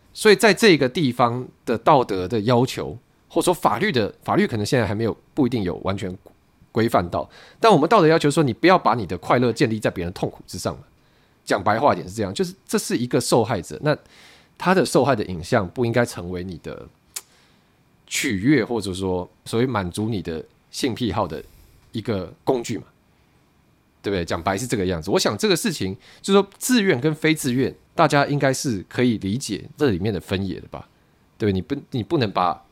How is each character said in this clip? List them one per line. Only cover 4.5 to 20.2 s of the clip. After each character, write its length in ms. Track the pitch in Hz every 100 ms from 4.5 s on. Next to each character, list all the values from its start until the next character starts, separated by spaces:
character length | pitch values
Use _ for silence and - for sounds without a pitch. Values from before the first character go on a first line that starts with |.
| 113
能 60 |
现 160 | 104 131
在 60 |
还 80 | 113
没 100 | 104
有， 140 | 113 - _
不 140 | - 123
一 20 |
定 140 | 123
有 100 | 90 -
完 200 | - 98
全 180 | 95 92 - _ _ _ _
规 160 | 117 117
范 220 | 120 87
到， 180 | 87 - - - _
但 120 | 226
我 80 | 175
们 100 | 165
道 100 | 226
德 80 | 156
要 120 | 160
求 100 | 147
说 140 | 156
你 100 | 143
不 140 | 107 170
要 100 | 185
把 160 | -
你 140 | 120 87
的 100 | 90
快 220 | - 131
乐 120 | 123
建 160 | 113 123
立 120 | 110
在 100 | 117
别 140 | 95
人 100 | 87
痛 160 | - -
苦 140 | -
之 140 | - 90
上 160 | 104
嘛。 80 | 67 - _ _ _ _ _
讲 180 | - 117
白 160 | 95 110
话 140 | 135
一 20 |
点 120 | 95 90
是 60 |
这 80 | 104
样， 100 | 95
就 140 | 107
是 80 | 175 - -
这 100 | 214
是 180 | -
一 120 | 156 123
个 120 | 135
受 240 | - 139
害 160 | 107 117
者， 200 | - -
那 160 | 151 143 _ - - - _
他 200 | - 175
的 100 | 185
受 180 | 127 160
害 120 | 139
的 100 | 117
影 180 | 87 90
像 240 | 82 120 90
不 160 | -
应 80 | 117
该 140 | 120
成 240 | 120 - 87
为 140 | 90
你 160 | 92 85
的 280 | 78 - - _ _ - - _ _ _ _ _ _ _
取 320 | - - 147 95
悦， 260 | 117 143
或 160 | 107 117
者 140 | 98
说 340 | 92 95 90 90 _
所 140 | - 113
谓 60 |
满 240 | 131 110 90
足 180 | 104 107
你 140 | 107